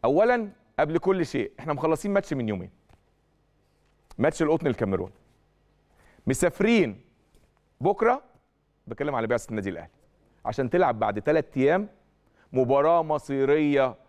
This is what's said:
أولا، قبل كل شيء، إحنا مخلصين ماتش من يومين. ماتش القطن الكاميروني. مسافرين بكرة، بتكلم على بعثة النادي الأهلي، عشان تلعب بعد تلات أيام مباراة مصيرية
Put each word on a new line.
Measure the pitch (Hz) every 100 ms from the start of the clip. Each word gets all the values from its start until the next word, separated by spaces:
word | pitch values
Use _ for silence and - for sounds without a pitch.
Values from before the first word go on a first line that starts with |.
| 117
أولا، | 147 226 247 214 - _ -
قبل | 151 160
كل | 185 190 160
شيء، | 131 104 -
إحنا | 160
مخلصين | 143 160 156 202
ماتش | 196 196
من | 139 113
يومين. | 98 92 _ _ _ _ _ _ _ _ _ _ _ _ _ _ -
ماتش | 135 -
القطن | 156 160 156
الكاميروني. | 117 104 95 92 - _ _ _ _ _ _ _ _ _ _ -
مسافرين | 131 175 - 202 233 143 98 _ _ _ _ _ _ _ _
بكرة، | 143 202 226 262 _ _ _ _ _ _ -
بتكلم | 117 147 131
على | 113
بعثة | 120 -
النادي | 110 98
الأهلي، | 82 80 _ _ _ _ _ 113
عشان | 110 127
تلعب | 175 170 113
بعد | 107 104
تلات | 123 160 - 139
أيام | 135 180 208 _ _ _ _ _ _
مباراة | 131 123 139 151 170
مصيرية | 160 151 - 139 135 151 151 139 131 113